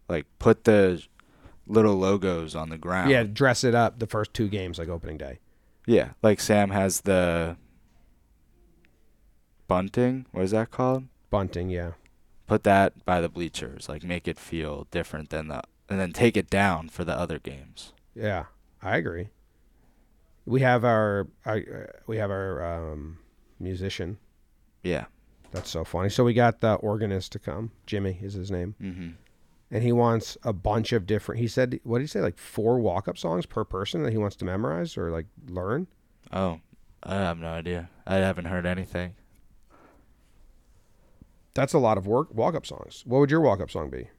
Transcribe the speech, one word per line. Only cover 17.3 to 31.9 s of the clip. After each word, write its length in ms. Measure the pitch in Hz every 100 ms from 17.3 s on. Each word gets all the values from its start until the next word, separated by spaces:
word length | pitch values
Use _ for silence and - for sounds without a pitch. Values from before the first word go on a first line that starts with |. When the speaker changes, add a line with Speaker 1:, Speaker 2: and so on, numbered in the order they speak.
| 76
Speaker 1:
games. 540 | - 69 65 - - _ _ 113
Speaker 2:
Yeah, 300 | 107 92 80 _ _ _
I 160 | 92 123
agree. 320 | 165 85 104 _ _ _ _ _ _ _ _ _ _ _ -
We 160 | 123
have 220 | 131 123
our, 440 | 120 110 107 101 98 _ -
our, 120 | 107
uh, 420 | - - - - -
we 100 | 110
have 140 | 101
our, 320 | 95 95 80 85 82 80
um, 280 | 76 76 82 _ _ _ -
musician. 580 | 92 92 95 - 85 104 _ _ _ _ _ _
Speaker 1:
Yeah. 220 | 90 78 - _ _ _ -
Speaker 2:
That's 180 | 95 -
so 140 | 82
funny. 260 | 80 90 98
So 140 | -
we 100 | 120
got 280 | 117 120 113
the 140 | 113 101
organist 560 | 107 101 107 95 -
to 60 | 104
come. 320 | - 82 113 - -
Jimmy 320 | 104 98 90
is 120 | 98
his 160 | 101 95
name. 240 | 90 90 104
Speaker 1:
Mm-hmm. 280 | 98 90 85 82 _ _ _ _ -
Speaker 2:
And 120 | 107
he 80 | 120
wants 440 | 120 120 113 - -
a 120 | 120
bunch 400 | 92 107 110 110
of 120 | 120 92
different, 340 | 107 - 117
he 60 | 117
said, 320 | - 127 123
what 160 | -